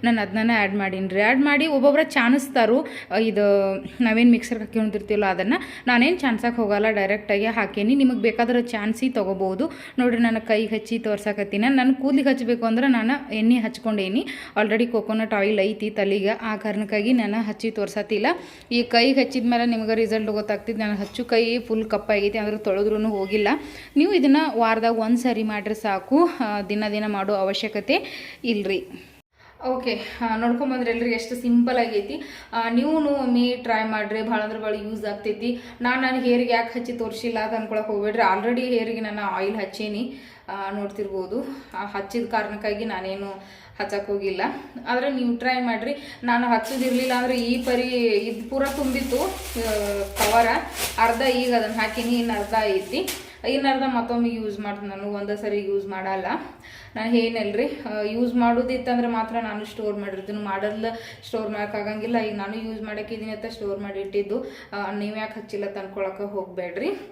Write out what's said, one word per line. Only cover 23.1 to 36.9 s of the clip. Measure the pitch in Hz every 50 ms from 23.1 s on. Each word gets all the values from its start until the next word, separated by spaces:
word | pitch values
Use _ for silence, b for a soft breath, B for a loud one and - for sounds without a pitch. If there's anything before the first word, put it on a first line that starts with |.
| 208 196 190 190 202 214 208 202 277 - B B B B B B B
ನೀವು | 277 320 392
ಇದನ್ನ | 415 339 262 277 277 285 320 302 220
ವಾರದಾಗ | 226 233 220 226 226 220 233 233 226
ಒಂದ್ | 220 220 240 233
ಸರಿ | 240 254 233 214
ಮಾಡ್ರೆ | 220 214 214 208 196 214 214
ಸಾಕು, | 214 - 214 196 190 190 - 262 311 349 349 339 -
ಆ, | 247 214 208 202
ದಿನ | 202 180 208 208 214 214
ದಿನ | 208 214 214
ಮಾಡೋ | 214 202 196 196 196 208
ಅವಶ್ಯಕತೆ | 190 190 190 196 - - 214 - 208 202 - 285 381 B B B B B B B B -
ಇಲ್ರಿ. | 240 226 208 196 190 196 180 - - B B B B B B _ _ b b b b b - -
ಓಕೆ, | 254 254 247 247 247 214 - - - - -
ಆ, | 240 226 220
ನೋಡ್ಕೊಂಬಂದ್ರಲ್ರಿ | 220 233 240 240 240 - 262 262 247 240 233 233 233 240 240
ಎಷ್ಟು | 226 226 - - 247
ಸಿಂಪಲ್ | 240 - 240 240 240 233 247 247 240
ಆಗೈತಿ. | 233 233 220 202 202 208 285 311 285 B B B B B
ಆ, | - 233 226 233
ನೀವೂನು | 233 240 277 302 320 320 294 285
ಒಮ್ಮೆ | 285 277 262 247 240 240 247 247 247
ಟ್ರೈ | 247 240 233 220 214 220 220
ಮಾಡ್ರಿ, | 214 214 208 202 214 220
ಭಾಳ | 214 233 233 214
ಅಂದ್ರೆ | 214 214 220 214
ಭಾಳ | 214 214 208
ಯೂಸ್ | 208 202 214 220 208 208
ಆಗ್ತೈತಿ. | 208 202 202 - 214 208 208 226 247 233 B B B B B
ನಾನ್ | 240 247 254 262
ನನ್ | 269 254 254 262 254
ಹೇರಿಗೆ | 247 240 240 247 233
ಯಾಕೆ | 233 226 233 233 - 254
ಹಚ್ಚಿ | 240 -